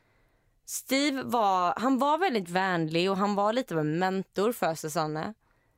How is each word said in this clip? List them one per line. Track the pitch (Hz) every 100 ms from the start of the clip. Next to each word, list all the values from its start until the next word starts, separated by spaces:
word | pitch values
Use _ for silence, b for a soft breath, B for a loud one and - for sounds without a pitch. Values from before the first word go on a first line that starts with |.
| _ _ _ _ _ _ -
Steve | - - 269 294 269
var, | 233 240 202 185 175 -
han | 247 254
var | 285 311
väldigt | 370 226 170
vänlig | 185 190 175 160 165 185
och | 190
han | 202 202
var | 208
lite | 240 254
av | 165
en | 151 160
mentor | 185 190 - - 214
för | 240 165 160
Susanne. | 160 165 156 156 202 - _ _ _